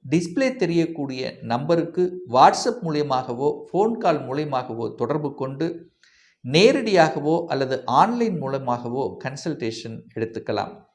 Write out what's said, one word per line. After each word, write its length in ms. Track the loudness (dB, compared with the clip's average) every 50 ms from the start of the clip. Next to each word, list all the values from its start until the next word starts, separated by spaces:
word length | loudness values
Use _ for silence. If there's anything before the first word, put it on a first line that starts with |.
| _ 2
டிஸ்ப்ளே 460 | 0 0 0 0 -2 0 0 0 0
தெரியக்கூடிய 800 | 0 -2 2 2 2 2 0 -2 -6 -6 -6 -6 -6 -6 -6 -8 -10
நம்பருக்கு 800 | -4 -2 -2 -2 2 2 2 2 2 -2 0 0 0 0 -2 -8 -10 0
WhatsApp 480 | 6 8 8 8 8 4 -2 -2 -4 -2
மூலியமாகவோ, 840 | -4 -4 -2 -2 0 0 0 -2 -2 -4 -6 -2 -2 -2 -2 -4 -10 -4
ஃபோன் 240 | 0 0 2 2 0
கால் 300 | 0 2 0 0 0 -2
மூலியமாகவோ 680 | -4 -4 -4 -4 -2 -2 -4 -4 -4 -6 -6 -6 -6 -4
தொடர்பு 400 | -4 -2 -2 -2 -2 -2 -6 -6
கொண்டு 560 | -6 -6 -6 -4 -4 -4 -4 -4 -8 -14 -20 _ _ _ _ _ _ _ _ _ _ _ 2
நேரடியாகவோ 920 | 4 6 8 8 6 4 0 2 6 6 6 4 4 -2 0 0 0 0 0
அல்லது 400 | -2 -2 -2 0 -2 -2 -4 -2
ஆன்லைன் 520 | 2 4 6 6 4 2 -2 -2 -2 -2 -4
மூலமாகவோ 760 | -4 -4 -6 -4 -2 -2 -4 -2 -4 -6 -4 -4 -4 -4 -6 -8 -10
கன்சல்டேஷன் 760 | -10 -10 -6 -6 -6 -6 -4 -6 -6 -6 -8 -12 -12 -12 -14 -16 -14 _
எடுத்துக்கலாம். 760 | -6 -6 -4 -6 -10 -6 -4 -4 -4 -4 -6 -8 -18 _ _ _